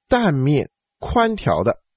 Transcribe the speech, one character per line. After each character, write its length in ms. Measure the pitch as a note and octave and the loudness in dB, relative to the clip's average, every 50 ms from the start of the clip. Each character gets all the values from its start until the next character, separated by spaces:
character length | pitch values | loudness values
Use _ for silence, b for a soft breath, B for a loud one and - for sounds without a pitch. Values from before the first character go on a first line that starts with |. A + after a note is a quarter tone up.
| _ _ | _ _
蛋 240 | B3+ B3 A#3 F#3 | 0 0 2 0
面， 380 | D3 C3 B2+ C#3 D3 C3 - - _ _ _ _ _ _ | 0 0 0 0 0 0 -2 -4 _ _ _ _ _ _
宽 380 | - - - A#3+ A3+ A3+ A3 | -10 -2 0 0 2 0 -2
条 260 | G3+ - - D#2+ D#2 | -4 -2 -2 -2 0
的， 160 | - - - - _ _ _ | 0 -2 -2 -4 _ _ _